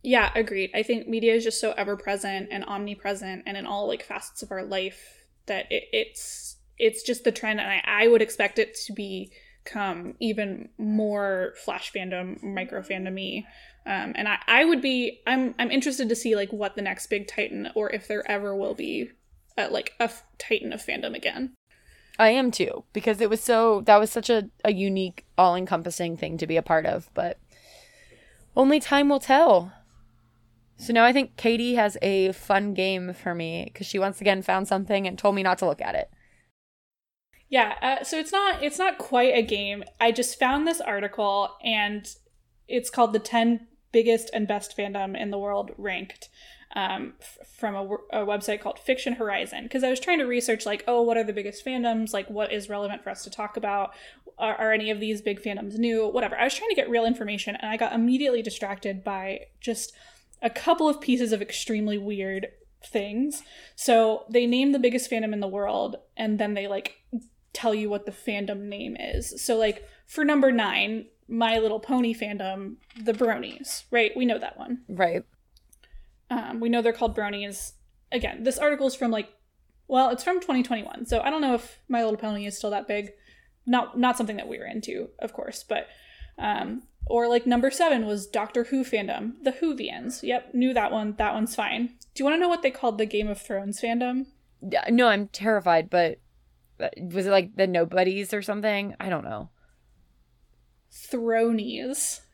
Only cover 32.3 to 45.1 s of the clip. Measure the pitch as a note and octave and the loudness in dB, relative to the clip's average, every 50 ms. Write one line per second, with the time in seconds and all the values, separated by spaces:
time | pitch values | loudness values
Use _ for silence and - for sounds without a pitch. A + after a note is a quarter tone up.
32.3 | F#3 - - - G3+ G3 G3+ G#3 G3 F#3 F#3+ F#3+ F#3+ F#3 F3+ F3+ F3+ - - F#3 | 0 -2 0 2 2 2 2 0 -2 0 0 0 0 -2 -4 -8 -10 -8 -6 -6
33.3 | E3+ E3+ E3 D#3+ E3 E3+ - - - - G3 - - G3 F#3+ G3 G3 - G3 G3+ | -4 -4 -4 -4 -6 -6 -8 -10 -10 -12 -10 -6 -2 0 0 -2 -2 2 2 2
34.3 | G3 F#3+ F#3+ - F#3 F#3+ G3 - G3 F#3+ G3 F3+ G#3 G3 G3 F#3 F3+ F3+ - G3+ | 2 4 2 0 0 0 2 0 0 -2 0 0 0 0 0 -2 -4 2 2 2
35.3 | G3+ G3 F#3+ F#3 F3+ - F#3+ E3+ - - - - - - - - - _ _ _ | 4 4 2 2 2 2 2 -2 0 -2 -4 -4 -4 -4 -6 -6 -12 _ _ _
36.3 | _ _ _ _ _ _ _ _ _ _ _ _ _ _ _ _ _ _ _ _ | _ _ _ _ _ _ _ _ _ _ _ _ _ _ _ _ _ _ _ _
37.3 | _ _ _ _ C4+ B3+ A3+ G#3 - - - C4 C4+ C4+ C#4 - E4 D#4+ D#4 D#4 | _ _ _ _ 4 4 4 4 2 -2 0 0 0 0 -2 -2 -2 -4 -2 0
38.3 | G4 G4 G4+ G4 F4 - C#4+ D4 D4 - F#4 F#4+ - - - - C4 B3 B3 B3+ | 0 2 2 2 2 2 -2 -4 0 2 0 0 0 -2 -6 0 2 4 6 6
39.3 | - A#3 A3 - A3 G3+ G3+ G3+ G3+ G3+ G3 - _ _ A3+ A#3 A3+ B3+ A#3+ - | 4 4 2 2 -2 -4 -4 -6 -8 -8 -10 -16 _ _ 2 2 4 2 -2 -2
40.3 | - - C4 C4+ C4+ D4 D#4 E4 E4 E4 - - G#3 G3+ G#3 G3+ - - G#3 G3+ | 0 0 2 2 2 2 2 0 0 -2 -2 -2 -2 -2 -2 -4 -2 -2 0 2
41.3 | G3 G3+ G3 - - - - A3+ A3 G#3+ G#3 G#3 G#3 G#3 G3+ - - _ _ _ | 2 2 0 -2 -4 -6 -4 -2 0 0 0 0 -2 -6 -8 -12 -20 _ _ _
42.3 | _ _ _ _ _ _ _ - - B3 A#3+ - - - A#3+ A3 G#3+ G#3+ G#3+ - | _ _ _ _ _ _ _ -4 -4 -4 -4 -2 2 2 4 4 4 -2 -2 0
43.3 | - A#3 A3+ A#3 A#3 A3+ - _ _ _ _ _ - A#3 A3+ A#3 A3+ A3+ A3+ - | 0 2 4 4 2 0 -2 _ _ _ _ _ 4 4 6 6 4 2 0 -4
44.3 | - A3+ G#3+ G3 G#3 G3+ G3 - - - G3+ G3+ G3+ G3+ G3 F#3+ | -4 -4 -2 -2 -2 -4 -6 -8 -6 -6 -6 -4 -4 -4 -4 -4